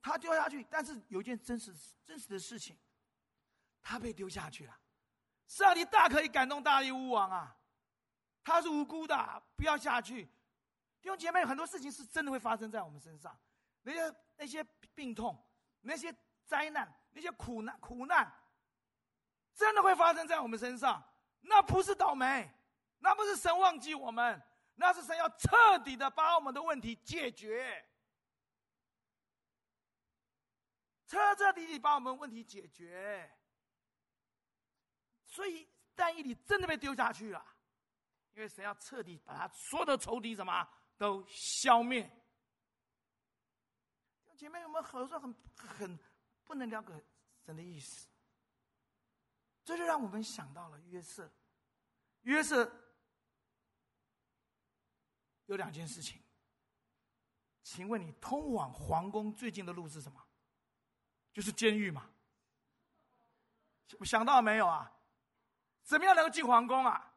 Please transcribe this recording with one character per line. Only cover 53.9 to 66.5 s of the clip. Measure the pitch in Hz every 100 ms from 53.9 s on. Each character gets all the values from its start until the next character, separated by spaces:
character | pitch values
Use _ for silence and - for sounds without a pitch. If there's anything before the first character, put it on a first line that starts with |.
| _ _ _ _ _ _ _ _ _ _ _ _ _ _ _ _
有 | 196
两 | 185
件 | 147 165
事 | -
情， | 139 - _ _ _ _ _ _ _ _ _ _ _ _ _ _
请 | - - 190
问 | 220
你 | 165
通 | - - 285 302
往 | 226 139
皇 | 131 139 160 185
宫 | 214 214
最 | 214 240
近 | 196 180
的 |
路 | 175 165
是 | 151
什 | 139
么？ | 131 - _ _ _ _ _ _ _ _ _ _
就 | -
是 | 202
监 | - 220 214
狱 | 202
嘛。 | 147 - _ _ _ _ _ _ _ _ _ _ _ _ _ _ _ _ _ _ -
想 | 185 226 233
到 | 269
没 | 220 220
有 | 190
啊？ | 160 - _ _ _ _ _ _ _ _ _
怎 | - 302
么 | 381
样 | 359
能 | 320
够 |
进 | 320
皇 | 269